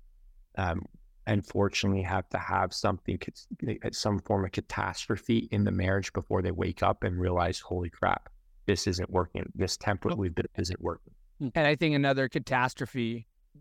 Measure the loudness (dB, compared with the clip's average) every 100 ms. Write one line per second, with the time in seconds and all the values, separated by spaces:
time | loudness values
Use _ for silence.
0 | -20 -20 -20 -20 -14 -4 -2 -2 -6 -16
1 | -20 -12 0 0 0 0 2 2 0 0
2 | 0 -2 -2 -4 0 0 0 0 0 0
3 | -2 -4 -4 -12 -12 -8 -4 -4 -4 -2
4 | 0 0 2 0 0 -4 -6 -4 -4 -4
5 | -4 -4 2 0 2 2 2 2 2 0
6 | 0 -4 -2 0 0 0 -2 0 0 2
7 | 0 0 0 2 2 -2 -4 -4 -4 -2
8 | 0 0 -4 -20 _ -8 0 0 2 -2
9 | 0 0 0 -2 -6 -2 -2 -2 -2 0
10 | 0 0 0 0 -4 -2 -4 -4 -4 -6
11 | -10 -20 -20 -6 -4 2 4 4 4 4
12 | 4 2 0 -2 0 2 2 -2 -6 -2
13 | -2 -4 -10 _ _ -20